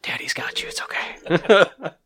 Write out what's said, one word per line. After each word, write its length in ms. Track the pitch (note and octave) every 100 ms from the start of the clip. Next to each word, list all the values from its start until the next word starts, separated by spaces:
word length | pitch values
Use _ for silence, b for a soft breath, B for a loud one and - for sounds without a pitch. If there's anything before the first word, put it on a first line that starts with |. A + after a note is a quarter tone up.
Daddy's 300 | - - -
got 300 | - - -
you. 60 | -
It's 120 | -
okay. 1080 | - - - - - E3+ - G3+ F#3 - G#3
<laughs> 140 | -